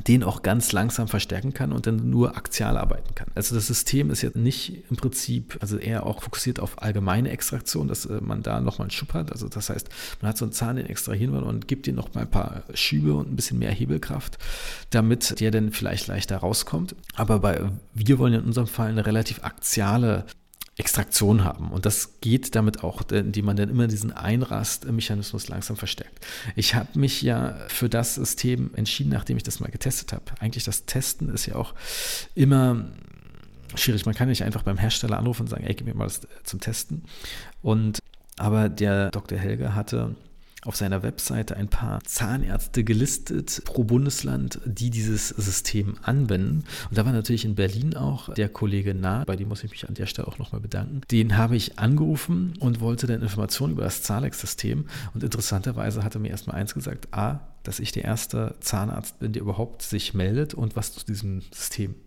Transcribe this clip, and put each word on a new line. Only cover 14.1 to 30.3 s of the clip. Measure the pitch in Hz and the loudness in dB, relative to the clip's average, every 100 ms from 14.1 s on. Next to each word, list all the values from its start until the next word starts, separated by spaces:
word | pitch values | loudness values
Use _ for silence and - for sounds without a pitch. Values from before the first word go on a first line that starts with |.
| 143 - - - - - - - | -4 -6 -6 -4 -4 -6 -8 0
damit | 117 110 117 - - | 4 6 4 2 2
der | 110 | 2
dann | 110 107 | 4 2
vielleicht | 107 95 95 - | 0 -2 -2 -2
leichter | 95 - 95 | -2 -2 0
rauskommt. | 87 - - 160 180 - - - | 0 0 0 -2 -2 -8 -8 0
Aber | 107 107 | 4 4
bei, | 101 85 98 98 - | 4 2 0 -4 -6
wir | 110 107 131 | 2 4 6
wollen | 127 | 6
in | 113 120 | 4 4
unserem | 117 117 | 2 0
Fall | - 110 | 0 0
eine | 110 107 | 2 2
relativ | 110 110 - | 2 0 -4
axiale | - - - - 101 117 117 95 - - _ - - - | -8 -6 -2 2 4 4 4 2 -2 -14 _ -18 -10 -4
Extraktion | - - - - 101 107 | 0 0 2 4 6 8
haben. | 95 - 78 | 6 0 -4
Und | 90 104 | 0 2
das | - - - | 0 -2 -4
geht | 113 127 - 110 | 2 2 2 2
damit | 107 107 | 4 2
auch, | 80 - - | -4 -4 0
indem | 104 104 101 101 | 0 2 0 2
man | 101 | 2
dann | 104 | 2
immer | 123 117 | 4 2
diesen | 104 110 | 2 -4
Einrastmechanismus | - 90 117 127 104 107 - 131 113 110 104 104 110 - | -4 0 2 2 -2 -2 -4 -2 -2 0 -2 -4 -6 -6
langsam | 92 - 107 | -6 -6 -6
verstärkt. | 98 - - - - - 113 - | -6 -6 -10 -14 -14 -10 -6 0
Ich | - | 2
habe | 110 - - | 2 2 2
mich | 139 - | 2 2
ja | 127 120 127 - - | 2 2 0 -4 -8
für | - 123 | -2 2
das | 117 117 - | 2 0 0
System | 123 - 123 123 131 | -2 0 0 0 0
entschieden, | - 110 - 143 | -2 -2 0 0
nachdem | 131 - 123 | 0 0 -2
ich | |
das | - - | -2 -6
mal | - | -6
getestet | - 131 - - | -4 -2 -2 -4
habe. | - - | -8 -6